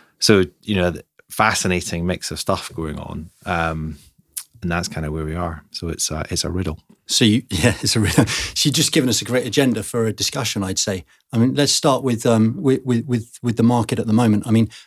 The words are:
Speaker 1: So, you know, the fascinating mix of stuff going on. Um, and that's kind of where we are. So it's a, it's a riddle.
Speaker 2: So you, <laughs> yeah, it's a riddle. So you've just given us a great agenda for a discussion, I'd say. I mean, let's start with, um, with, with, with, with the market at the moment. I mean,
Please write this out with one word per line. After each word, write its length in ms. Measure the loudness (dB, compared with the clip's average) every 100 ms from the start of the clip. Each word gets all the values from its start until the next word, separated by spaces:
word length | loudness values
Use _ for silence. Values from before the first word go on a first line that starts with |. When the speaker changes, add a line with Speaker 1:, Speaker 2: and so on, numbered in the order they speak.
| _ _
Speaker 1:
So, 260 | 4 4 2 -4
you 140 | -4 0
know, 160 | 0
the 120 | -2 -10 _ _
fascinating 760 | 0 2 2 0 -2 -2 -4 -2
mix 260 | -4 -6
of 80 | -6
stuff 340 | -4 -4 -4
going 240 | -8 -8 -8
on. 300 | -10 -12 -12 _ -6
Um, 520 | -4 -2 -4 -8 -10 -18 _ _ -16 -16 _
and 100 | -4
that's 160 | -4 -4
kind 180 | -6 -6
of 60 |
where 120 | -6 -6
we 100 | -6
are. 280 | -6 -8 -14
So 180 | -10 -8
it's 200 | -6 -6
a, 160 | -6 -6
it's 160 | -6 -4
a 40 |
riddle. 300 | -4 -4 -6 _ _ -4
Speaker 2:
So 180 | 2
you, 200 | 4 2 0
<laughs> 40 |
yeah, 260 | 0 0 0
it's 140 | -2 0
a 40 |
riddle. 260 | 2 2 2
So 420 | 0 -4 -2 0
you've 60 | 0
just 160 | 0
given 160 | 2 0
us 140 | 0
a 40 | -2
great 200 | -2 0
agenda 380 | 2 2 0
for 240 | -2 -2 -2
a 60 |
discussion, 500 | -2 -4 -4 -4 -4
I'd 160 | -4 -2
say. 260 | -2 -4 -8 _ _
I 60 | 2
mean, 160 | 2 4
let's 160 | 2
start 320 | 2 2 2
with, 220 | 0 0 4
um, 300 | 4 4 2
with, 220 | 2 2
with, 220 | 2 0 0
with, 320 | -2 -4 -6
with 140 | -2 2
the 60 |
market 360 | 4 4 2 -2
at 80 | 2
the 60 |
moment. 340 | 4 4 2 2
I 40 |
mean, 180 | 2 2 -4